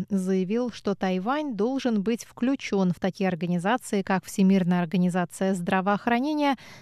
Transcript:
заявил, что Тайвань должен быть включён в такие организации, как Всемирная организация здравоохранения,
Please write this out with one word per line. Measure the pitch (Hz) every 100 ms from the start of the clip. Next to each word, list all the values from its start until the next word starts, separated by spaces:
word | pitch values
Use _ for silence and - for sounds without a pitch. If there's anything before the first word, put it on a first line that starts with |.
| -
заявил, | 196 185 190 180 226 247
что | - - 190
Тайвань | 190 185 196 294 302
должен | 202 226 269 247 214
быть | 190 233
включён | - - 247 277 - 196 185
в | -
такие | 190 - 190
организации, | 175 175 175 185 247 - 202
как | 185 190
Всемирная | - - 190 190 175 180
организация | 170 185 180 180 170 - 190
здравоохранения, | 190 175 190 190 202 233 240 285 302 285 247 - -